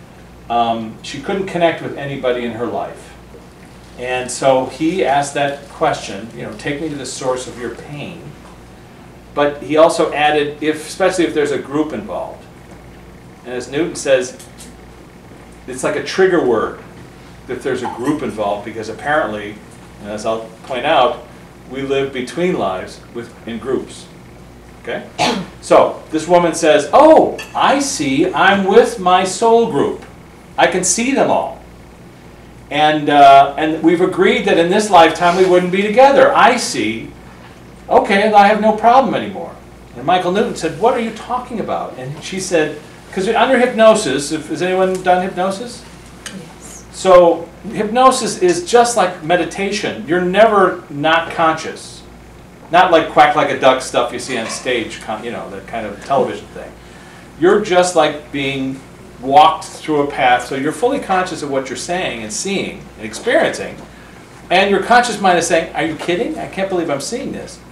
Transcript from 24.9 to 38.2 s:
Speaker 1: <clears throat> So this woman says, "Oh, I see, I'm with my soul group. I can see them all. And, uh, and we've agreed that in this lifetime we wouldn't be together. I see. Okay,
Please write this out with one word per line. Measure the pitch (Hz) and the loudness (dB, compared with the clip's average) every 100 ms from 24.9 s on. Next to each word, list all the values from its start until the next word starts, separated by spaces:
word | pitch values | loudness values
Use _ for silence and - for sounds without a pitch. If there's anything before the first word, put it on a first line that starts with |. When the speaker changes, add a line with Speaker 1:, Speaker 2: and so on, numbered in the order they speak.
| - - - | -10 -10 -6
Speaker 1:
<clears throat> | - 202 170 - | -4 -4 -8 -10
So | - 160 - - - | 2 4 4 0 -6
this | 156 151 | -6 2
woman | 175 170 156 | 2 4 0
says, | 165 151 - | 2 2 4
"Oh, | 240 311 294 - - - - | 6 8 8 6 -2 -8 0
I | 170 277 | 2 2
see, | - - 139 135 180 | -2 -4 -2 0 0
I'm | 139 185 196 185 | 2 4 4 4
with | 220 254 - | 4 4 2
my | 180 185 | 2 2
soul | 190 - 233 233 233 | 2 0 4 4 4
group. | 139 - - - - - - - - | 0 -2 -4 -12 -20 -20 -20 -12 0
I | 170 | 0
can | 180 | 2
see | 175 - 240 | -2 -2 0
them | 262 - | 0 0
all. | 95 - - - - - - - - - - - - - | 0 -2 -10 -20 -20 -20 -20 -20 -20 -20 -20 -20 -20 -6
And, | 143 151 151 147 | 0 2 2 2
uh, | 143 139 139 139 139 | 8 10 10 6 2
and | 156 156 | -4 0
we've | 160 175 | 2 2
agreed | 175 151 202 247 202 | 2 2 2 2 2
that | 180 | 2
in | 170 | 2
this | 202 214 | 2 4
lifetime | 180 165 - 175 180 | 6 6 4 0 4
we | 185 | 4
wouldn't | 180 180 | 4 2
be | 185 | -2
together. | 208 214 269 - - | 0 6 6 6 4
I | 160 202 247 | 6 4 2
see. | - 139 107 113 - - - - - - - - - | -2 -4 -4 -6 -10 -18 -20 -20 -20 -20 -20 -16 0
Okay, | 226 262 202 | 2 2 2